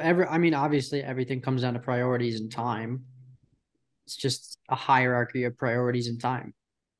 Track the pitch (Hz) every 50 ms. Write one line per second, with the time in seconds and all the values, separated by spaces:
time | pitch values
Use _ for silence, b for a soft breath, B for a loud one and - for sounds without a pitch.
0 | 156 165 175 180 180 - 156 165 170 170 160 135 143 151 147 143 131 - 147 143
1 | 135 135 127 131 127 127 135 127 - 131 131 123 123 127 120 120 - - 123 123
2 | 123 127 123 120 120 117 113 110 110 113 - - 113 123 110 110 113 113 127 131
3 | - - - - - - - - _ _ _ _ _ _ _ _ _ _ _ _
4 | _ - - - - 135 131 - - - - - _ - 131 - - - 135 131
5 | 127 127 123 120 120 - - 127 123 123 120 - 135 123 117 123 123 123 123 123
6 | 117 120 120 120 123 123 127 131 131 - - _ _ _ _ _ _ _ _